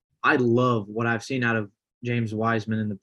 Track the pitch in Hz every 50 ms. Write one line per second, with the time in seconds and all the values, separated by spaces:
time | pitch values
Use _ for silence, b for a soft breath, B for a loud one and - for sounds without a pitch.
0 | _ _ _ _ - 131 151 139 123 120 117 123 127 127 120 110 101 101 104 110
1 | 117 117 117 110 - - 135 131 123 117 113 113 104 98 _ _ _ _ _ -
2 | - 120 120 120 117 107 110 107 110 113 113 110 101 110 110 110 110 107 101 95